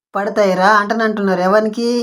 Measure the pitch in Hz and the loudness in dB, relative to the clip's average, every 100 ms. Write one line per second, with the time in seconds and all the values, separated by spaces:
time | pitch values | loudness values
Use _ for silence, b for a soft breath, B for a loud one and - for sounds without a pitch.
0 | _ 196 202 202 202 180 190 214 202 226 | _ -8 -4 0 0 2 4 2 2 -2
1 | 220 208 196 180 185 214 220 220 233 240 | -2 -2 -2 0 2 2 0 -4 -4 -4